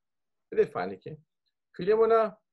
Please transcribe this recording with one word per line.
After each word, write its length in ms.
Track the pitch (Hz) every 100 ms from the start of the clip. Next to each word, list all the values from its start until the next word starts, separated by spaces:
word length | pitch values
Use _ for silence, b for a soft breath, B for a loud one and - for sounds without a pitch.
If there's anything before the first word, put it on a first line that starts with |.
| _ _ _ _ _
Δεν 220 | - 208
φάνηκε. 500 | - 90 - - 156 _ _ _ _ _ -
Φιλίμωνα, 680 | 175 220 226 226 214 - _